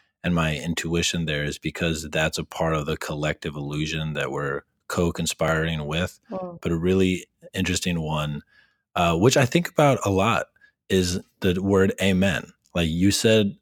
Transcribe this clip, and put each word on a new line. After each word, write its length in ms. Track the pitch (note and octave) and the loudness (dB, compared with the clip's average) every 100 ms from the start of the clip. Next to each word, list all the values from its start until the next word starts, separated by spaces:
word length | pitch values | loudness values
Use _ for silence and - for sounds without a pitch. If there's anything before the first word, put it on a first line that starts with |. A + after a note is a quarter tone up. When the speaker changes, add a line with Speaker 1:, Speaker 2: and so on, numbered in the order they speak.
| _ _ | _ _
Speaker 1:
And 100 | F2+ | 0
my 220 | F2 D#2+ D2 | 2 2 -2
intuition 680 | E2+ E2 E2 E2+ E2 F2 D#2 | -4 -4 -2 0 0 -2 -2
there 180 | D2 | -2
is 140 | D2 - | -4 -6
because 500 | D#2 - E2+ D2+ D2 | -8 -4 -2 -2 -4
that's 280 | D#2 D#2 - | -2 -2 -2
a 60 | |
part 300 | D#2+ - E2 | -6 -4 -2
of 120 | D#2 D2 | -2 -2
the 100 | D#2 | -6
collective 600 | - D2 D2+ D2 E2 D2 | -6 -4 -4 -4 -8 -8
illusion 580 | C#2+ D2+ D#2 D#2 D#2 | -8 -6 -4 -4 -4
that 160 | D2 C#2 | -4 -6
we're 320 | C#2 C#2 C#2+ - _ - | -4 -6 -6 -10 _ -6
co-conspiring 1000 | - E2+ - E2 - D#2+ D#2+ D#2+ D#2+ D3 | 0 0 0 -4 -2 0 0 -2 -4 -4
with. 340 | D#2+ - - - | -4 -4 -8 -12
Speaker 2:
Mm. 300 | F#3+ F#3 - | -10 -10 -8
Speaker 1:
But 120 | F2 | -4
a 40 | E2 | 0
really 500 | F2 F#2+ F#2 F2+ - _ - | 2 4 2 0 -6 _ -10
interesting 460 | F#2+ F2+ F2+ F2+ E2+ | -4 -2 -2 -2 -2
one, 420 | D#2 D#2 D2+ D2 - _ _ _ _ | -2 -2 -4 -6 -12 _ _ _ _
uh, 220 | - E2+ E2 | 0 2 4
which 200 | A#2 C#3+ | 4 4
I 80 | |
think 240 | C3 E3+ E3+ | 2 0 0
about 300 | - D3 A#2+ | 2 4 2
a 60 | G2+ | 0
lot, 360 | F#2+ G#2 G#2+ - _ _ _ - | 0 2 0 -4 _ _ _ 0
is 320 | F#2+ F2+ F2+ - _ | 2 2 -2 -8 _
the 200 | G2 F2+ | 0 0
word 320 | G2 G2 G2 - | 4 4 4 2
amen. 520 | F#2+ F#2 G2 - - _ _ | 2 4 2 0 -6 _ _
Like, 140 | F2 E2+ | -2 0
you 220 | E2 G2 | 2 2
said 460 | - A2+ A2 G2+ - | 4 4 4 4 -2